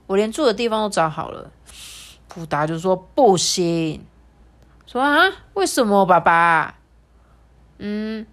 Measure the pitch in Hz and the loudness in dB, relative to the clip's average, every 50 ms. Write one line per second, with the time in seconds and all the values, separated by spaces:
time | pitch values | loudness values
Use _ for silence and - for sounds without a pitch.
0 | _ - 196 202 214 220 220 320 302 233 202 220 240 226 220 220 214 202 190 175 | _ -2 -2 0 0 -2 -2 -2 0 0 0 0 -2 -2 -2 -2 -4 -2 0 0
1 | 160 156 151 - - - - - - - - _ _ - - - - - - - | -2 0 -2 -6 -10 -10 -12 -16 -16 -20 -20 _ _ -20 -20 -20 -20 -20 -20 -20
2 | - - - _ _ - - 175 165 156 156 143 156 156 165 160 175 190 185 180 | -20 -20 -20 _ _ -20 -18 -16 -10 -6 -4 -4 -2 -4 -4 -2 -2 0 0 -2
3 | - - _ 294 262 208 185 165 - - - 185 175 170 170 165 160 156 151 - | -4 -4 _ 4 4 6 4 4 0 -2 -2 -2 -2 -2 -2 -2 -4 -4 -6 -10
4 | - - _ _ _ _ _ _ _ _ _ _ _ _ _ _ _ - - 247 | -14 -20 _ _ _ _ _ _ _ _ _ _ _ _ _ _ _ -10 -4 -2
5 | 269 294 294 320 359 392 - - - _ - 403 381 - - 294 233 202 202 196 | 0 2 4 4 2 2 0 -4 -14 _ -6 -4 -4 -2 0 0 0 2 4 4
6 | 190 175 180 165 170 180 170 170 170 170 165 156 147 - - _ _ _ _ _ | 4 4 4 4 4 4 4 4 4 4 2 2 0 -4 -10 _ _ _ _ _
7 | _ _ _ _ _ _ _ _ _ _ _ _ _ _ _ - 220 202 208 214 | _ _ _ _ _ _ _ _ _ _ _ _ _ _ _ -12 -10 -8 -8 -8
8 | 214 220 220 214 220 - | -8 -8 -10 -10 -14 -16